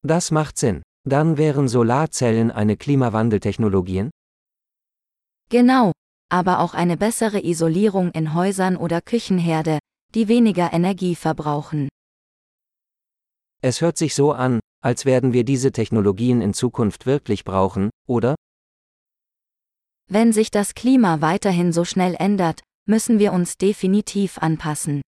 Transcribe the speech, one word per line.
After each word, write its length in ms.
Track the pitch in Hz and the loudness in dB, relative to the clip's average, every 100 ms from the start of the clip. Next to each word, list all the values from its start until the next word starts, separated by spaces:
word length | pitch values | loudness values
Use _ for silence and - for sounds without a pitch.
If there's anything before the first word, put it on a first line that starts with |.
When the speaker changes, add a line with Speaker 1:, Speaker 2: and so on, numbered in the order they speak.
Speaker 1:
Das 280 | 143 165 - | 0 -2 0
macht 260 | 156 151 - | -2 -2 -2
Sinn. 260 | 123 87 - _ | -2 -2 -8 _
Dann 320 | - 135 160 147 | -2 2 2 2
wären 320 | 156 139 135 | 2 2 2
Solarzellen 800 | 123 117 127 156 - 123 113 113 | 2 2 2 0 0 0 2 0
eine 260 | 113 104 104 | 0 0 0
Klimawandeltechnologien? 1300 | - 139 123 107 117 104 104 98 110 95 90 92 120 - _ _ _ _ _ _ _ _ _ _ _ _ _ | 0 0 2 0 0 0 -2 -2 0 0 0 -4 -6 -10 _ _ _ _ _ _ _ _ _ _ _ _ _
Speaker 2:
Genau, 420 | 240 247 262 214 - _ _ _ | 4 6 6 2 0 _ _ _
aber 300 | 180 180 180 | 0 0 0
auch 140 | 170 | -2
eine 220 | - 175 156 | -2 -2 0
bessere 480 | 208 - 226 202 | -2 0 -2 -2
Isolierung 680 | - 165 165 165 214 190 180 | -4 0 0 2 2 0 -2
in 220 | 165 160 | -2 -2
Häusern 420 | 165 190 190 185 180 | 0 -2 0 -2 -2
oder 240 | 170 170 | -2 -4
Küchenherde, 760 | - 233 - 185 170 160 156 151 _ _ _ | -2 -6 0 0 0 -2 0 -4 _ _ _
die 140 | 220 214 | -4 2
weniger 440 | 240 226 185 175 | 4 4 2 0
Energie 420 | 170 180 196 180 | 0 -2 -2 -4
verbrauchen. 760 | 170 160 156 151 147 147 151 135 _ _ _ _ _ _ _ _ _ _ _ _ _ _ _ _ _ | -2 -4 -4 -4 -6 -6 -6 -6 _ _ _ _ _ _ _ _ _ _ _ _ _ _ _ _ _
Speaker 1:
Es 200 | 131 - | -4 0
hört 180 | 170 - | -2 0
sich 160 | 156 | -4
so 180 | - 143 | 0 0
an, 280 | 127 127 117 _ _ | 0 -2 -2 _ _
als 220 | 127 120 | -4 -2
werden 280 | 131 127 131 | 0 2 2
wir 120 | 123 | 0
diese 280 | 120 135 131 | 0 0 0
Technologien 680 | - 110 110 101 98 123 123 | -2 -2 2 2 0 0 2
in 140 | 101 | 0
Zukunft 500 | 95 123 - 107 - | -2 -4 0 -2 -2
wirklich 400 | 127 143 - 101 | -2 -2 -2 -6
brauchen, 460 | - 95 95 95 101 _ - | -2 0 0 0 -4 _ -4
oder? 280 | 117 113 151 _ _ _ _ _ _ _ _ _ _ _ _ _ _ _ _ _ | 0 0 -2 _ _ _ _ _ _ _ _ _ _ _ _ _ _ _ _ _
Speaker 2:
Wenn 220 | 202 233 | 2 2
sich 180 | 214 220 | 2 0
das 240 | 208 202 | -2 -4
Klima 460 | - 247 262 202 156 | -4 2 4 4 2
weiterhin 520 | 156 185 202 175 175 | 0 0 0 0 0
so 120 | 165 | 0
schnell 320 | 170 190 180 170 | -2 0 -2 0
ändert, 440 | 190 202 170 156 _ _ - | -2 0 -2 -4 _ _ -2
müssen 320 | 220 - 220 | 0 2 2
wir 160 | 202 | 2
uns 240 | 180 175 - | 0 -2 -2
definitiv 800 | 190 208 185 202 - 202 190 - | -2 0 0 0 -2 -4 -4 -2
anpassen. 640 | 160 156 156 147 - 143 - | -4 -2 -4 -6 -4 -6 -6